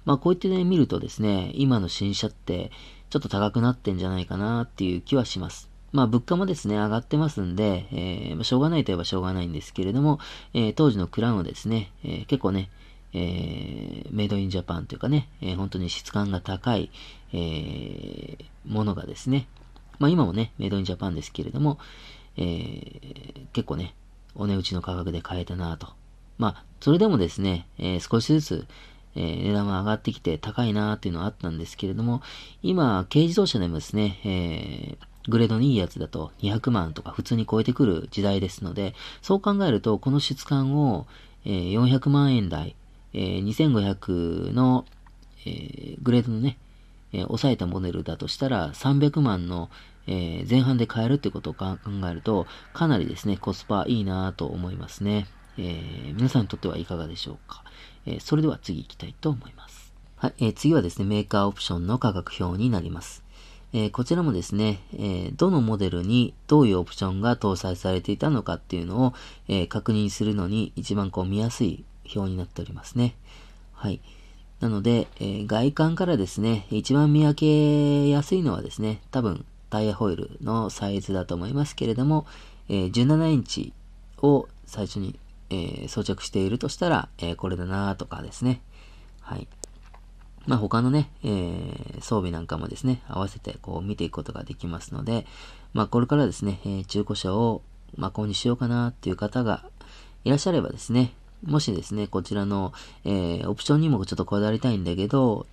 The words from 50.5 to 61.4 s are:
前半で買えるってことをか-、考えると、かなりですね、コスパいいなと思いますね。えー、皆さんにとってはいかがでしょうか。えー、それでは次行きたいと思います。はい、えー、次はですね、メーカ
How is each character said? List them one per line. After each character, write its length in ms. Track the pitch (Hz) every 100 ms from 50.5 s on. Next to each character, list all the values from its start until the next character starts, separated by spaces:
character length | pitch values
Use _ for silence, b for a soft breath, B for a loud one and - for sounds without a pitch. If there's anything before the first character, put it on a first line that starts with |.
前 100 | 123
半 160 | 127 127
で 100 | 113
買 180 | 113
え 40 | 113
る 60 |
っ 40 | 143
て 120 | -
こ 100 | 82
と 100 | -
を 40 |
か-、 240 | - 95 92
考 60 | 107 101 90
え 60 |
る 60 | 82
と、 260 | 113 101 - B B
か 160 | - 165
な 100 | 117
り 80 | -
で 100 | -
す 120 | 104
ね、 80 | 98
コ 160 | -
ス 120 | 95
パ 200 | - 101 -
い 140 | 117
い 40 |
な 280 | 98 92 95
と 140 | 92 82
思 240 | 87 90
い 60 | 90
ま 120 | 82
す 160 | -
ね。 220 | 101 104 98 - - -
え 520 | 87 85 - - 65
ー、 40 |
皆 140 | 87 127
さ 100 | 131
ん 40 |
に 60 | 101
と 80 | -
っ 40 |
て 80 | 92
は 100 | 80
い 60 |
か 120 | 85 85
が 100 | 80
で 100 | -
し 120 | -
ょ 40 |
う 60 | - -
か。 160 | - - B B B -
え 60 |
ー、 80 | -
そ 160 | - 151
れ 60 |
で 60 | 156
は 100 | -
次 160 | - 80
行 100 | -
き 60 | -
た 100 | -
い 80 | -
と 100 | 156
思 160 | 131 -
い 40 |
ま 140 | - -
す。 240 | - - - - -
は 120 | 143
い、 60 | -
え 100 | 113
ー、 40 |
次 220 | 101 147
は 80 | 156
で 80 | 87
す 80 | -
ね、 60 |
メ 160 | 101 104
ー 80 | 101
カ 180 | 104